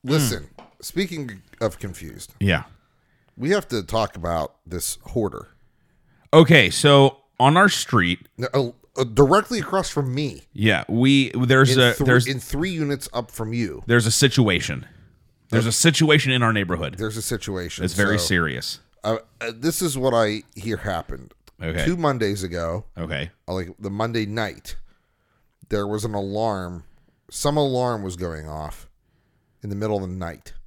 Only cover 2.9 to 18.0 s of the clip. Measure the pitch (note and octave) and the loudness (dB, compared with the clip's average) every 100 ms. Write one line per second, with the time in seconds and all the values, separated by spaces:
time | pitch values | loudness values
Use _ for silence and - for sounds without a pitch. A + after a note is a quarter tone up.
2.9 | _ _ _ _ - C3+ G3+ - A#2 F2 | _ _ _ _ -8 -2 -2 -2 -6 -2
3.9 | A2+ G#2 - E2+ E2 D2+ _ D#2+ F2 - | -2 -2 -4 -4 -4 -6 _ -12 -8 -8
4.9 | - - B2 G#2 G#1+ - _ _ _ _ | -10 -6 -4 -4 -6 -18 _ _ _ _
5.9 | _ _ _ _ D#3 E3 D#3+ F#2+ - D3 | _ _ _ _ 6 8 8 6 2 6
6.9 | C#3 C3+ - _ - C3 E3 G3+ - - | 8 6 2 _ 2 4 6 4 2 0
7.9 | A2+ F2 F2 - - B2 C#3 A#2+ - _ | 2 2 -2 -8 -10 -2 -2 -2 -8 _
8.9 | - B2 G#2+ C#3 F#3+ G#3 A#3+ - F#3+ - | -6 -2 4 6 6 2 -6 -2 -4 -2
9.9 | - C3+ B2+ D3 E2 _ - A2 E2+ - | -4 -4 -4 -6 -8 _ 0 2 2 0
10.9 | A2+ C3 C#3 C3 - B2 C3 C3+ C3 A#2+ | 2 4 4 2 0 4 6 6 6 4
11.9 | A#2 C3 B2 B2 C3 - C#3 F#3 E3 D3 | 4 4 4 4 -6 -6 -4 -4 -2 -4
12.9 | C#3 - A#2 A2+ - A2 A#2+ G2+ C#2+ - | -4 -6 -8 -8 -10 -6 -4 -4 -6 2
13.9 | A#2 A2 - C#3 C3+ G#2+ F2+ - C2+ - | 4 4 2 4 4 2 2 -2 -8 -12
14.9 | - _ _ _ _ _ A2+ A#2 - E3 | -20 _ _ _ _ _ 0 0 2 2
15.9 | D3 D#3 D3+ C3 B2+ A#2 G#2+ F#2 E2+ F2+ | 4 4 4 2 2 2 0 -2 -4 -6
16.9 | F2+ A2 A2 G#2+ A2+ - F#2+ F2 - F2 | -6 -8 -6 -6 -8 -6 -8 -8 -6 -4
17.9 | F2 | 0